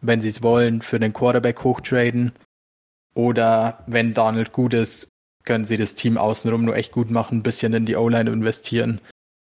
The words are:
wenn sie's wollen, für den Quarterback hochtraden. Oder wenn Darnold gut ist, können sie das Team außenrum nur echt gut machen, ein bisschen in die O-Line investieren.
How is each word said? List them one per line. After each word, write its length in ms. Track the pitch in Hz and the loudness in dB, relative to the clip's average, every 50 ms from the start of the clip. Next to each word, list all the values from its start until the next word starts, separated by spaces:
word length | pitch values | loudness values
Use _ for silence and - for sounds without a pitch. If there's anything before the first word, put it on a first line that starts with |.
wenn 200 | - 117 117 113 | -2 0 0 0
sie's 220 | 107 107 104 - | 0 -2 -4 0
wollen, 400 | 117 117 117 120 120 117 117 113 | 2 2 4 4 4 2 0 -2
für 160 | - - - 113 | -4 -4 -2 -2
den 140 | 113 110 | -2 -2
Quarterback 500 | 107 - 120 123 120 123 113 120 117 - - | -2 0 0 2 2 2 2 0 -2 0 0
hochtraden. 680 | 131 127 - - - 131 123 120 120 117 120 123 123 - _ _ _ _ _ _ _ _ _ _ _ _ _ _ _ - | 0 0 0 -2 -2 0 2 2 2 0 0 -2 -2 -4 _ _ _ _ _ _ _ _ _ _ _ _ _ _ _ -4
Oder 680 | 117 117 120 117 117 113 113 113 110 113 113 113 - - | 0 0 2 2 2 4 4 4 4 2 0 -4 -8 -8
wenn 280 | - 117 117 117 117 107 | -2 0 0 2 2 2
Darnold 380 | 117 113 110 110 113 113 - | 2 2 2 2 0 -2 -2
gut 220 | - - 127 120 120 | -2 0 0 2 2
ist, 340 | 117 113 - - - - - _ _ _ _ _ _ - | 0 0 -2 -4 -12 -16 -20 _ _ _ _ _ _ -4
können 220 | - 117 110 110 | -2 -2 0 0
sie 100 | 104 113 | 0 0
das 180 | 107 107 101 - | 0 -2 -2 -4
Team 240 | - - 120 113 - | -2 -2 0 0 2
außenrum 460 | 101 107 110 - - 113 113 117 117 | 0 0 -2 -2 -2 -2 0 0 0
nur 120 | 113 110 | 0 0
echt 160 | 113 113 - | -2 -4 -4
gut 180 | - 123 117 110 | -2 -4 -2 0
machen, 280 | 117 117 110 - 120 113 | 0 -2 -2 -2 -2 -2
ein 40 | |
bisschen 300 | 107 120 113 - - 110 113 | -2 -2 -2 -2 -2 0 0
in 120 | 113 113 | 0 0
die 100 | 110 113 | 0 0
O-Line 340 | - 117 117 117 117 113 113 | 0 0 2 2 2 0 0
investieren. 720 | 113 113 110 113 113 - - - 117 117 117 117 113 104 - - - _ _ _ _ _ | 0 -2 -2 -2 -2 -4 -6 -4 -2 -2 -2 -2 -4 -6 -8 -16 -20 _ _ _ _ _